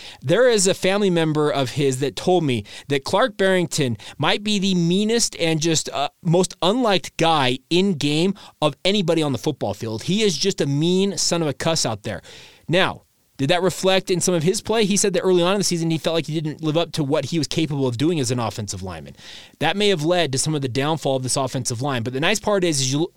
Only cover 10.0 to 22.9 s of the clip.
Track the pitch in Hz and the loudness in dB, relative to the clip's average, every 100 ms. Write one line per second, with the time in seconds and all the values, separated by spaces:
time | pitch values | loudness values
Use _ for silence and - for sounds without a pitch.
10 | - 196 214 147 196 190 151 139 165 185 | -2 0 2 0 -2 -2 0 0 2 2
11 | 202 170 - 170 160 127 165 160 135 110 | 0 0 0 0 -2 -2 -2 0 -2 -4
12 | - 92 - - - - - 170 160 - | -6 -10 -12 -20 -20 -14 0 2 2 -2
13 | _ _ _ - 139 175 185 - 190 190 | _ _ _ -4 0 2 2 0 2 2
14 | 190 180 185 175 156 208 - 226 202 196 | 2 0 0 2 0 -2 0 0 2 2
15 | 208 180 190 180 175 202 180 170 165 160 | 2 0 2 4 4 2 0 0 0 -2
16 | 180 165 151 156 156 143 156 156 165 - | -2 -2 -2 -4 -4 -4 -2 0 -2 -2
17 | 139 151 139 165 143 - 156 147 131 117 | -2 -2 -2 -2 -2 -2 -2 0 -2 0
18 | 151 170 123 123 110 - 101 98 95 82 | 0 0 0 -2 -2 -4 -8 -8 -8 -10
19 | 71 - - - - - 156 185 208 185 | -14 -18 -20 -20 -18 -4 -2 2 2 2
20 | 151 180 156 127 160 156 135 113 143 160 | 0 0 0 -2 -2 -2 -2 -2 -2 -2
21 | 139 135 131 143 135 135 120 117 139 127 | -2 -2 -2 -2 -2 -4 -4 -4 -2 -2
22 | 113 127 165 208 - 202 175 143 131 | -4 -2 0 0 0 0 2 0 0